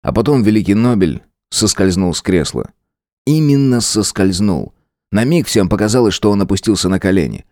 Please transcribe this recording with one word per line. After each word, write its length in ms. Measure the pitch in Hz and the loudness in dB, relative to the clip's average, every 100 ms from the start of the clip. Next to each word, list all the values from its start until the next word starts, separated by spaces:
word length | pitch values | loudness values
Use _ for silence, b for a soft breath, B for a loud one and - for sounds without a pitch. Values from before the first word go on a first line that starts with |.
А 100 | - | -2
потом 300 | 98 117 139 | -2 0 2
Великий 320 | 107 110 - | 2 2 2
Нобель 480 | 110 123 113 87 64 _ _ _ | 0 2 2 0 -2 _ _ _
соскользнул 640 | - 110 - 95 90 90 | -2 -2 0 0 2 -2
с 80 | 80 | -2
кресла. 500 | - 92 73 60 - _ _ _ _ _ | 0 0 -2 -6 -10 _ _ _ _ _
Именно 560 | - 156 147 139 135 120 | -2 0 2 2 2 0
соскользнул. 960 | - 107 98 - 95 90 104 78 - _ _ _ _ | 0 -2 -2 0 0 0 -2 -2 -6 _ _ _ _
На 120 | 101 | -2
миг 220 | 123 170 - | 0 0 0
всем 220 | 113 92 | 0 0
показалось, 460 | 101 107 127 113 | 0 0 2 2
что 160 | - 104 | 2 0
он 120 | 101 | 0
опустился 460 | 92 98 - 98 92 | 0 -2 -2 -2 0
на 100 | 95 | -2
колени. 460 | 95 95 69 50 - | 0 0 -2 -8 -16